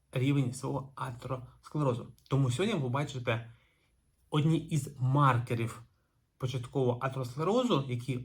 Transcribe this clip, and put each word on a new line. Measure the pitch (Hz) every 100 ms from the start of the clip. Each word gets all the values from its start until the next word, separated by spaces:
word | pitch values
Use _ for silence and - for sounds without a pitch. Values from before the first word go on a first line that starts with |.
| _
рівень | 135 135 143 123
свого | - 135 139 - -
атеросклерозу? | 131 123 127 131 - - - 151 139 120 - - -
Тому | 135 131
сьогодні | 120 208 185
ви | 131
бачите | 131 147 131 123 113 - - _ _ _ _ _ _ -
одні | 151 156 160
із | - 156 - -
маркерів | 127 139 139 131 - 120 110 - - _ _ _ _ -
початкового | 131 127 117 139 127 117
атеросклерозу, | 131 131 123 143 160 240 240 156 139
які | 123 - 123